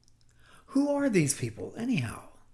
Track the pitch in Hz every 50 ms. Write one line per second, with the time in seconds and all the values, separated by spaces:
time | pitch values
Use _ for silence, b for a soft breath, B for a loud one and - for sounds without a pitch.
0 | _ _ _ _ _ b b b b b b b b b - 269 285 285 285 285
1 | 277 277 214 185 151 131 - - - 113 98 90 - - - 233 233 262 247 160
2 | 120 107 104 - - - - - - -